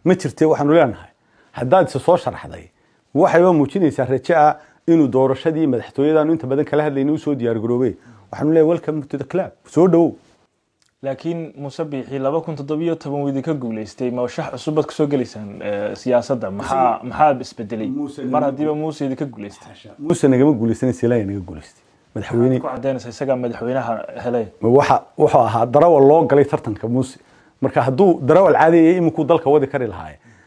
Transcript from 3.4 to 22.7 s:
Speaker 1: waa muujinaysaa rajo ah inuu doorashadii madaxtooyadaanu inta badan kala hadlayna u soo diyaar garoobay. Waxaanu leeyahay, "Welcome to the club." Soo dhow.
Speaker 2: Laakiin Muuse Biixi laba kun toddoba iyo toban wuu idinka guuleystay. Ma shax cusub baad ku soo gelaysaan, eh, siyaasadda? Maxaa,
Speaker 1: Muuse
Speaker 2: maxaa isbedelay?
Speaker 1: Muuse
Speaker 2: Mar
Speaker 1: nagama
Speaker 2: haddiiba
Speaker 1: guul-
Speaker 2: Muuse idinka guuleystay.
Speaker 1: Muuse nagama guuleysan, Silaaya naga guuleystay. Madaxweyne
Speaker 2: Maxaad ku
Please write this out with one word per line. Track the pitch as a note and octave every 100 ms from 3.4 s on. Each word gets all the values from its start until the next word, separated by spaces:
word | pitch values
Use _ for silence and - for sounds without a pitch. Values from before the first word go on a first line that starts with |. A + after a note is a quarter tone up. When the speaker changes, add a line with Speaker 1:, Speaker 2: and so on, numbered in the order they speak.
Speaker 1:
waa | F3+
muujinaysaa | E3 C#3 G3 D#3+ C#3+
rajo | B2+ C3 - D#3+
ah | D3+ D3 _ _ -
inuu | E3 C#3
doorashadii | C3 C3 C3 E3 D#3 D3+
madaxtooyadaanu | A#2+ - - D3 D#3 D3+
inta | D#3+ C3
badan | C#3
kala | D3+ D3
hadlayna | D3+ C#3 C#3
u | D3+
soo | D3
diyaar | C#3 A#2 A2+
garoobay. | A2+ A#2+ B2+ - - - _
Waxaanu | - C#3+
leeyahay, | E3 D#3
"Welcome | E3+ D#3+ D3+
to | C3 C#3
the |
club." | C3+ F3 E3 - _
Soo | D3+ F#3
dhow. | E3+ D#3 - _ _ _ _ _ _ _ _
Speaker 2:
Laakiin | C3+ C3+ E3 E3+ D#3 C#3
Muuse | C#3+ C3+
Biixi | D#3 C#3 A2+ C3+
laba | C3+ D#3+
kun | E3 D3
toddoba | C#3 D#3
iyo | E3+
toban | D#3+ C#3+ C#3+
wuu | C#3+
idinka | C3+ D3
guuleystay. | D3+ A#2+ A2 G#2 - B2+
Ma | B2 B2
shax | - C#3+
cusub | B2 -
baad | D3+ D3
ku |
soo | - D3
gelaysaan, | C#3+ A#2 G#2+ G#2 G2+
eh, | G#2 G2+ G#2 G2+
siyaasadda? | B2+ A#2+ A#2+ B2 G2+
Maxaa, | G2 G2 C3+ B2 A2
Speaker 1:
Muuse | B2
Speaker 2:
maxaa | - D3+ B2+
isbedelay? | B2+ - G#2 A2 A#2+
Speaker 1:
Muuse | C#3 C#3+ D3
Speaker 2:
Mar | B2+
Speaker 1:
nagama | D3 C#3+
Speaker 2:
haddiiba | C3+ D3+
Speaker 1:
guul- | D3+
Speaker 2:
Muuse | D#3 D3+ C#3
idinka | C3
guuleystay. | C#3+ G#2+ G2+ - - - - -
Speaker 1:
Muuse | D3 F3 C#3+
nagama | B2+ D3
guuleysan, | A#2+ A2+ A2 C3
Silaaya | - A#2 A#2+
naga | G2 G2+
guuleystay. | F2 D#2 - _ _ _ _
Madaxweyne | A#2 G2+ A#2 B2+
Speaker 2:
Maxaad | B2+
ku | C3+